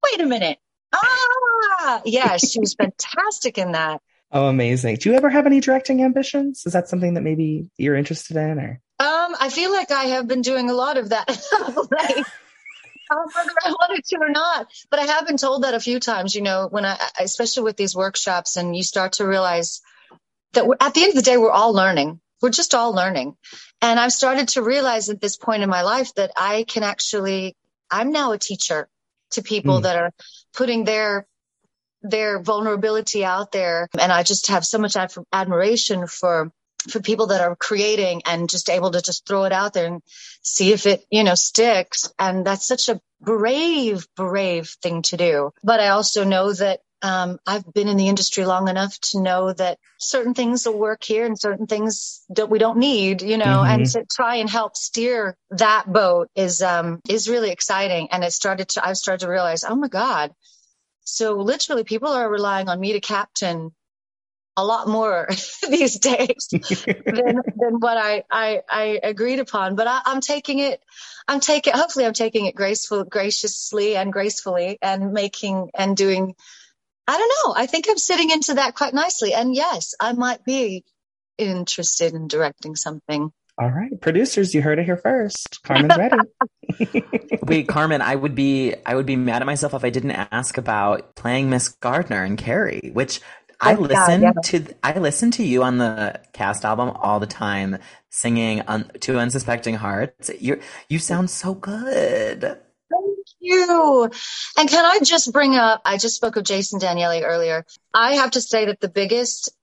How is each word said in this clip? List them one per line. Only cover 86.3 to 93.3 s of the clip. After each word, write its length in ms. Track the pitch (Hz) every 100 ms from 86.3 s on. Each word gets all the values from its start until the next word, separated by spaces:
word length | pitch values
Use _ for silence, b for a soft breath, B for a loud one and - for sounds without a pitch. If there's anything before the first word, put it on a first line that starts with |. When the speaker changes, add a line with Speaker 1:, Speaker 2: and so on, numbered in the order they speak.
| _ 233 _ - -
Speaker 2:
<laughs> 640 | 226 269 - - - -
Speaker 3:
Wait, 240 | 139 160 131
Carmen, 340 | 151 156 151
I 140 | 101 135
would 200 | 139 131
be, 400 | 139 135 127 - -
I 100 | 127
would 100 | 135
be 100 | 131
mad 260 | 123 120
at 40 | 127
myself 280 | 147 143
if 100 | 135
I 60 | 123
didn't 220 | 120 139
ask 460 | - 101 117 123 -
about 580 | 117 107 101 104 - -
playing 340 | 117 127 135
Miss 200 | 127 120
Gardner 540 | - 123 135 175 104 92
in 120 | 104
Carrie, 540 | - 139 214 - 64
which 280 | 104 135 - B